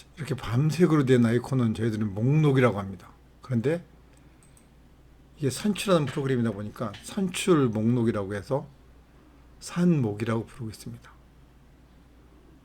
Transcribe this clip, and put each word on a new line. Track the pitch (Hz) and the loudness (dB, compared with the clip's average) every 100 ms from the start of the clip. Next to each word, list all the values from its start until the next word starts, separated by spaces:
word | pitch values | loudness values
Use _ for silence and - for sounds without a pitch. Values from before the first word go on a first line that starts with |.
| - - | -20 -14
이렇게 | 151 151 | -8 -8
밤색으로 | - 120 156 151 180 160 135 | -4 0 0 2 2 4 4
된 | 127 117 | 4 4
아이콘은 | 120 120 131 117 | 2 0 0 0
저희들은 | 104 113 107 107 | 0 -2 -2 -4
목록이라고 | 95 120 151 151 135 123 98 | -2 0 2 4 4 4 2
합니다. | 98 95 - - - - | -6 -10 -16 -20 -20 -20
그런데 | - 120 110 170 - - - - - - - - _ - - - - - - - | -6 -2 -2 -4 -8 -20 -20 -20 -20 -20 -20 -20 _ -20 -20 -20 -20 -20 -20 -6
이게 | 135 | -4
산출하는 | 123 214 190 - 175 139 | -2 -2 -2 2 2 2
프로그램이다 | - 135 127 117 | -2 -2 0 0
보니까 | 98 104 - 113 101 | -4 -10 -8 -10 -10
산출 | - - 190 - - 160 131 | -10 -4 -4 -2 2 4 4
목록이라고 | 107 110 123 113 107 98 | 2 2 2 2 0 -4
해서 | 104 90 131 165 - - - - - - - - - | -8 -4 -6 -6 -16 -20 -20 -20 -20 -20 -20 -20 -20
산목이라고 | - 175 175 156 113 104 113 113 110 | -10 0 2 4 2 -2 -2 -2 -4
부르고 | - 110 | -10 -12
있습니다. | - - 117 - - - - - _ - - - - - - - - - - | -12 -16 -16 -20 -20 -20 -20 -20 _ -20 -20 -20 -20 -20 -20 -20 -20 -20 -20